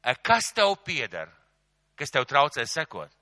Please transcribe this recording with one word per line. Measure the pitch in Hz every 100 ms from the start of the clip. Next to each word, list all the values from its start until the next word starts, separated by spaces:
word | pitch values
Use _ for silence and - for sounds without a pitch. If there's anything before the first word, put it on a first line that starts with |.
Ā, | 120 131
kas | - 233 - -
tev | 202 196 -
pieder, | 160 113 87 80 _ _ _ _ _ _ -
kas | 147
tev | 135 123
traucē | 139 147 - 117
sekot? | - 156 92 73 _